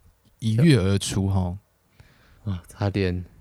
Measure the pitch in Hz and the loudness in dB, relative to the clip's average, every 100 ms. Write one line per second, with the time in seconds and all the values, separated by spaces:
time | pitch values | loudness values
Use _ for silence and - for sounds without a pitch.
0 | - _ _ _ 113 110 165 123 95 98 | -20 _ _ _ -2 2 4 4 4 0
1 | - 95 95 95 90 95 - _ _ - | -2 -2 0 0 -2 -6 -14 _ _ -20
2 | - _ _ - 104 87 - - 101 98 | -20 _ _ -14 -10 -10 -12 -6 -4 0
3 | 92 90 87 - | -2 -2 -8 -18